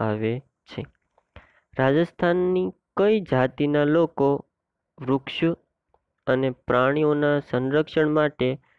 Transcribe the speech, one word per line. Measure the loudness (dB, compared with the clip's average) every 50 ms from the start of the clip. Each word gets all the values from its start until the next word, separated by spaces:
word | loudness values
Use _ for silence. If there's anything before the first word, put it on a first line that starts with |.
| -4
આવે | -4 -2 -2 -2 -4 -4 -6
છે. | -8 _ _ _ _ -14 -12 -12 -12 -12 _ _ _ _ _ _ _ _ _ -20 -20 _ _ _ _ _ -4 -2
રાજસ્થાનની | 0 2 2 2 0 -2 -2 -2 -2 0 0 0 0 0 0 -2 -2 -4 -8 _ _ _ _
કઈ | 0 2 2 2 0
જાતિના | 0 0 0 0 0 0 0 -2 -2 0 2 2 2
લોકો | 2 2 2 0 0 0 0 0 0 0 -2 -4 _ _ _ _ _ _ _ _ _ _ -10
વૃક્ષ | -4 -2 -2 -2 -2 -8 -6 -4 -2 -2 -2 -4 _ _ _ _ _ _ _ _ _ _ _ _ _
અને | -2 0 0 0 -2
પ્રાણીઓના | -4 -6 _ 0 2 2 2 2 2 2 2 2 2 2 2 0 0 0
સંરક્ષણ | -2 -4 -4 -2 -2 0 0 0 -2 0 0 0 0 2
માટે | 2 0 0 0 -2 -2 -2 -2 -2 -6 -10 _ _